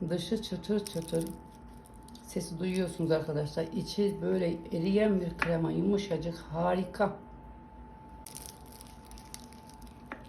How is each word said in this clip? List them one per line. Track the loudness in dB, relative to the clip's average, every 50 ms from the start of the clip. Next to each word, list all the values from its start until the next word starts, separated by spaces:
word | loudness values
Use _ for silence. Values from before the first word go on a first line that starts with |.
| -2 0
Dışı | 0 0 2 2 0 0
çıtır | 0 -2 -4 -4 0 2 2 2 2
çıtır. | 0 -4 -4 -2 0 2 2 2 0 -4 -8 -12 -16 -16 -16 -16 -16 -16 -16 -16 -16 -16 -16 -14 -14 -14 -14
Sesi | -8 -4 -4 -2 -2 -2 -4 -2
duyuyorsunuz | 0 2 2 2 2 2 0 2 4 6
arkadaşlar. | 6 4 4 2 0 0 0 0 0 -2 -2
İçi | 0 0 -2 -2 0 2 4 4 4 4 2
böyle | 2 2 4 4 4 2 0 0 -4 -2
eriyen | 0 2 4 6 6 6 8 8 6 4
bir | 4 2 0 2
krema, | 2 4 4 4 4 2
yumuşacık, | 4 4 4 6 4 4 4 2 0 0 0 -2 -4 -6
harika. | -6 -4 0 2 4 4 4 4 2 0 2 2 2 2 2 -2 -10 -14 -14 -14 -14 -14 -14 -14 -14 -16 -14 -14 -14 -14 -14 -16 -16 -16 -14 -14 -14 -12 -12 -12 -12 -12 -14 -14 -16 -16 -16 -16 -16 -16 -16 -16 -16 -16 -16 -14 -14 -14 -14 -14 -14 -14 -16 -16 -16 -16 -16 -14 -14 -16 -16 -14 -14 -12 -12 -12 -14